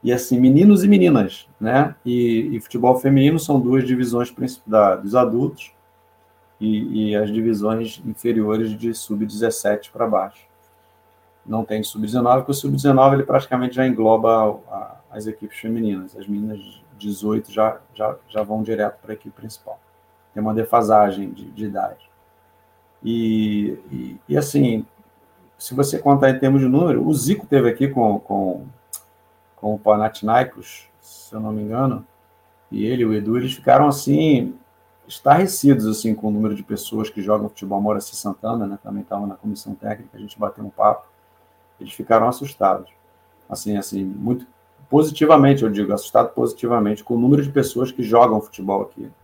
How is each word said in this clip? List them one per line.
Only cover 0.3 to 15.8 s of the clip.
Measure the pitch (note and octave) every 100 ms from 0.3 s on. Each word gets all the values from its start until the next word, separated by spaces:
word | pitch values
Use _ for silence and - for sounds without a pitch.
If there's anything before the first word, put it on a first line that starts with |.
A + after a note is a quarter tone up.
| B2
meninos | C3 C#3 G3+ G3+
e | G3
meninas, | G3+ F3+ C#3 G2 - - _
né, | A2 B2+ C#3+ C#3+ B2
e, | A#2+ A#2+ A#2 A2+ A2
e |
futebol | - A#2+ B2 B2+
feminino | C#3 C#3 C3+ D#3+
são | D#3 C#3+
duas | A#2+ C3
divisões | B2+ B2+ B2 A#2+ A#2+
princip-, | - B2+ -
da, | - G#2+ G#2
dos | F#2 G2+ A#2
adultos, | B2 A2+ C#3 - - _ _ _ _ _ _ _ _ _
e, | G#2+ G#2+ A2+ A2 G#2+
e | G#2
as | G#2
divisões | G#2+ A2+ G#2+ G#2 A2+ A2+ - A2+
inferiores | A2 A#2+ A2 G#2+ G#2+ A2+ G#2
de | A#2
sub-dezessete | A2+ - G#2 G#2+ G#2 A2 A2 G2+ G#2 -
pra | - A2+
baixo. | G#2+ F#2+ _ _ _ _ _ _ _ _ _ _ _
Não | - A2
tem | G#2+ G#2+
sub-dezenove, | G#2+ G#2+ G#2+ B2 A#2+ C3
porque | C3
o |
sub-dezenove | C#3 C#3 C#3 C#3 C3+ C3+ C#3
ele |
praticamente | C3+ C3 C3+ B2+ B2
já | B2
engloba | C3 A2+ A2 A2 A2+ A2+ G#2+ G#2 -
a, | G2+ G2+ - _
as | A2 G#2+
equipes | G#2+ A2 -
femininas, | A2+ A#2